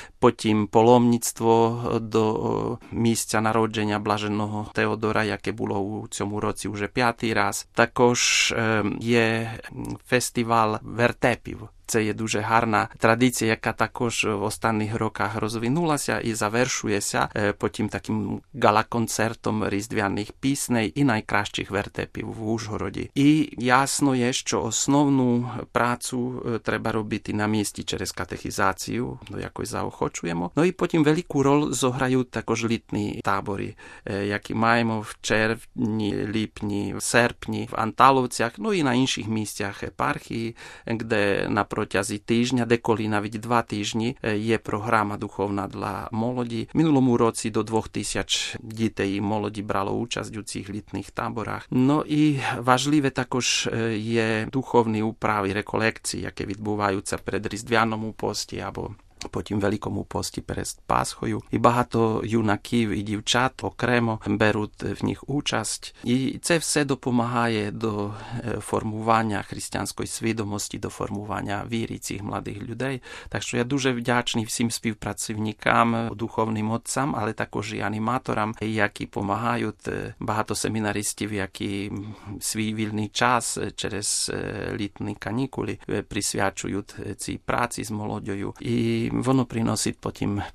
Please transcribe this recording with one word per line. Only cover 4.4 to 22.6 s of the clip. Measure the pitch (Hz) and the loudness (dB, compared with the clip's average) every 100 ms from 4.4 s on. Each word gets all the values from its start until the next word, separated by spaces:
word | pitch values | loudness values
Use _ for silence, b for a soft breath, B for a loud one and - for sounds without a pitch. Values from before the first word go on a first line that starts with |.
| 104 107 104 | -2 -4 -4
Теодора, | - 110 107 110 107 | 0 0 0 0 0
яке | 107 101 - | 0 -2 -4
було | 110 107 104 | -2 -2 -2
у | 98 107 113 | -2 -4 -6
цьому | - 101 104 | -6 -4 -2
році | 107 98 98 | -4 -4 -6
вже | 104 101 | -4 -4
п'ятий | 131 120 - 113 | 0 0 2 0
раз. | 107 101 - - | 0 0 -2 -2
Також, | - 117 - 123 123 - - - - | 2 2 6 6 6 4 4 2 2
е, | 110 110 101 - | 2 2 2 0
є, | 113 120 113 113 113 113 - | 2 4 4 2 -2 -8 -12
м, | 127 117 117 - | -10 -8 -10 0
фестиваль | 127 - - 113 117 110 107 | 0 2 0 2 4 4 0
вертепів. | 113 107 120 107 131 113 - - 107 - - | -4 2 2 4 0 0 -4 -12 -14 -14 -2
Це | 113 | 0
є | 107 | 2
дуже | 110 110 107 | 0 -2 -2
гарна | 104 113 117 104 98 - | 2 4 4 2 0 2
традиція, | 113 113 127 - 113 | 4 6 4 4 0
яка | 110 117 | 0 -2
також | - 110 - 120 - 101 | 0 -2 -2 -2 0 0
в | 101 | 0
останніх | 104 - 113 110 107 110 | -2 0 0 0 0 -2
роках | 110 - 98 113 | -2 -2 -2 -2
розвинулася | 107 113 117 156 170 147 - 110 | -4 -2 0 0 0 0 0 -2
і | 113 | -2
завершується, | 104 104 117 131 - 117 101 - 123 135 - | -2 0 2 0 0 0 0 0 0 0 0
е, | 101 | 0
потім | - 107 - 107 | 0 -2 0 -2
таким | 98 - 110 101 110 - | -2 -2 -2 -2 -6 -8
гала-концертом | 131 113 104 - 117 110 - 110 113 113 107 101 | 0 4 4 2 0 0 0 -2 -2 -2 -2 0
різдвяних | 101 110 107 98 101 104 | -2 -2 -2 0 0 -4
пісней | - 135 139 - 120 110 143 | -4 -2 0 2 2 2 2
і | |
найкращих | 143 107 - 101 104 - 90 | 4 4 2 -2 0 -4 -2
вертепів | 101 - - 95 92 101 | -2 -4 -6 -8 -8 -10
в | 107 110 | -6 -2
Ужгороді. | 113 | -2